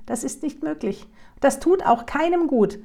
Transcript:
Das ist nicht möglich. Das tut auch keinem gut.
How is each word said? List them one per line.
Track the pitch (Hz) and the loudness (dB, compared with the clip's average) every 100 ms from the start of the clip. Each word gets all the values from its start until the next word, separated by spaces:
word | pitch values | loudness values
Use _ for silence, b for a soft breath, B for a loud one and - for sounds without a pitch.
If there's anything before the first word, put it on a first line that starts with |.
| - | -8
Das | 240 | -6
ist | 277 - | -6 -8
nicht | 311 - | -8 -6
möglich. | 156 151 - - - b b b | -8 -6 -6 -6 -12 b b b
Das | - - | 0 2
tut | 330 381 | 2 2
auch | - 233 - | 4 2 0
keinem | 285 339 349 320 | -2 0 0 2
gut. | 247 202 - | 2 2 0